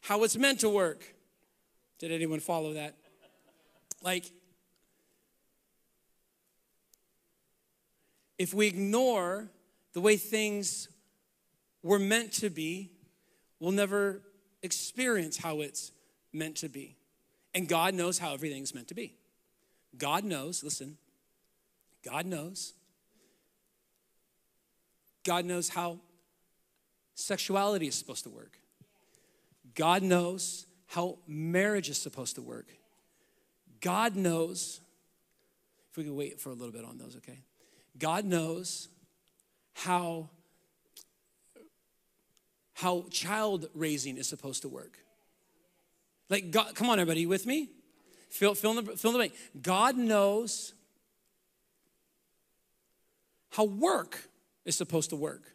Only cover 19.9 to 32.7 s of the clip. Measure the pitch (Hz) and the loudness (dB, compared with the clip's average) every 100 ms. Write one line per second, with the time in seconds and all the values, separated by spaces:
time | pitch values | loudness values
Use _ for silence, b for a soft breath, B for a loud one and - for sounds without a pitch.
19.9 | 127 143 165 208 156 143 180 147 139 139 | -4 0 0 0 -4 -4 -6 -6 -8 -8
20.9 | 151 _ _ _ _ _ _ _ _ _ | -16 _ _ _ _ _ _ _ _ _
21.9 | _ 127 135 180 165 160 190 - - _ | _ -8 -6 -4 -6 -6 -10 -12 -14 _
22.9 | _ _ b b b b _ _ _ _ | _ _ b b b b _ _ _ _
23.9 | _ _ _ _ _ _ _ _ _ _ | _ _ _ _ _ _ _ _ _ _
24.9 | _ _ _ - 175 175 180 170 180 175 | _ _ _ 0 0 0 -2 -2 -2 -4
25.9 | 170 - _ _ _ _ _ _ _ _ | -6 -16 _ _ _ _ _ _ _ _
26.9 | _ _ - - 196 - 196 202 202 151 | _ _ -10 -4 -4 0 2 2 2 -2
27.9 | - - 127 120 107 107 _ _ _ b | -4 -6 -10 -12 -16 -20 _ _ _ b
28.9 | b b b b b b b 127 117 160 | b b b b b b b -14 0 4
29.9 | 185 190 180 175 185 - - - _ _ | 4 6 4 4 -4 -6 -8 -14 _ _
30.9 | 175 180 - - 151 160 180 202 208 147 | -2 -2 -4 -8 -4 2 4 4 2 0
31.9 | 139 143 - 120 - 123 120 - | -4 -6 -8 -8 -8 -10 -12 -14